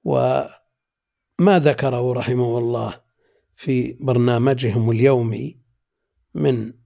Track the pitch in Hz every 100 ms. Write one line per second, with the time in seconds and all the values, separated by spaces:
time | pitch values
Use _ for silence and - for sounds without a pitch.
0 | 170 135 127 131 139 - _ _ _ _
1 | _ _ _ - 185 185 147 123 139 123
2 | 127 123 120 127 120 120 117 117 110 -
3 | _ _ _ _ _ _ - 127 - 123
4 | 131 123 120 117 131 127 123 113 113 113
5 | 135 127 113 101 143 - _ _ _ _
6 | _ _ _ 160 147 123 110 -